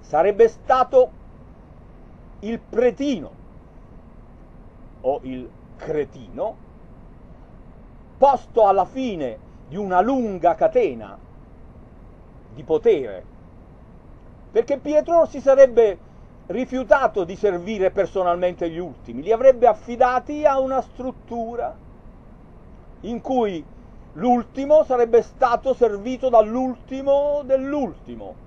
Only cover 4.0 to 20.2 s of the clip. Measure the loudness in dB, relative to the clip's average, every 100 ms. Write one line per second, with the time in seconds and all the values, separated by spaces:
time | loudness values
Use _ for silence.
4 | -20 -20 -20 -20 -20 -20 -20 -20 -20 -8
5 | -4 -4 -6 -12 -14 -20 -20 -18 -8 -6
6 | -6 -10 -18 -8 -8 -8 -20 -20 -20 -20
7 | -20 -20 -20 -20 -20 -20 -20 -20 -20 -20
8 | -20 2 2 2 -2 2 4 2 0 -6
9 | -8 -6 -8 -10 -18 -20 -16 -10 -2 0
10 | 0 0 -4 0 0 2 0 2 -2 -4
11 | -14 -18 -20 -20 -20 -20 -20 -20 -20 -20
12 | -20 -20 -20 -20 -20 -20 -4 0 2 0
13 | -2 -12 -16 -20 -20 -20 -20 -20 -20 -20
14 | -20 -20 -20 -20 -6 -4 -2 -6 0 -2
15 | 2 2 2 0 2 6 6 6 2 0
16 | -14 -20 -20 -20 -10 -6 -4 -6 2 2
17 | 2 -2 -6 -4 -4 -4 -8 -2 -2 -2
18 | -4 -2 -2 0 -2 -4 -8 -8 -12 -14
19 | -16 -12 -4 4 6 6 4 2 -6 0
20 | 0 0